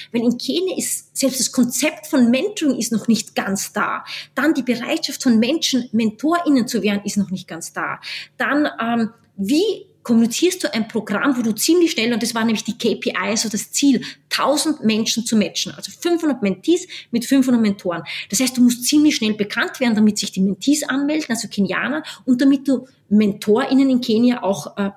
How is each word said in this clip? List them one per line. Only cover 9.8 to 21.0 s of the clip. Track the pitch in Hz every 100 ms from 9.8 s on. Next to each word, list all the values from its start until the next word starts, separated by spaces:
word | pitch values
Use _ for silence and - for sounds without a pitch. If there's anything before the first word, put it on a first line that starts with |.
| - _
kommunizierst | - 226 233 - 349 359
du | -
ein | 226 220
Programm, | 226 214 202 277 247
wo |
du | 233
ziemlich | 208 - 349 330
schnell, | - 226
und | 233
das | 240
war | 233 226
nämlich | 214
die | - -
K | 240 -
P | 220
I, | 185 196 214
so | 226
das | 202 -
Ziel, | - 285 233 - - -
tausend | - 226 294 311 -
Menschen | 214 220 226 - -
zu | 220
matchen, | 185 - 170
also | - -
fünfhundert | - 349 339 320 247
Mentees | 202 185 - 349 - - -
mit | 233 240
fünfhundert | 269 262 240
Mentoren. | 220 196 185 165 151 - -
Das | 202
heißt, | 254 240
du |
musst | 240 233 -
ziemlich | 302 302 -
schnell | 214
bekannt | 214 202 233 359 -
werden, | 240 214
damit | 214 208
sich | 202
die | 190
Mentees | 196 185 - 294
anmelden, | - 269